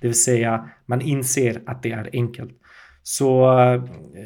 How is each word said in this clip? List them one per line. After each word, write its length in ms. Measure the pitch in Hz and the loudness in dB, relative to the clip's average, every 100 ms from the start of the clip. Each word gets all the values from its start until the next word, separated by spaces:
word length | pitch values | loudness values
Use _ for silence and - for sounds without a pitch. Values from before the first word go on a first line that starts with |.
Det 60 | 120 | -2
vill 140 | 117 | 0
säga, 460 | - 120 113 113 - _ - | 2 2 2 -2 -6 _ -6
man 160 | 123 | -4
inser 600 | 127 139 127 - 123 117 - | -2 -4 -2 0 0 -2 -10
att 180 | 127 | -10
det 80 | 117 | -8
är 180 | 113 107 | -8 -8
enkelt. 380 | 131 120 120 117 - _ - - _ | -4 -4 -6 -16 -18 _ -20 -20 _
Så, 560 | - - 139 131 127 127 | -12 -2 2 4 6 6
eh, 220 | 123 123 127 - 78 78 | 4 2 -4 -16 -20 -20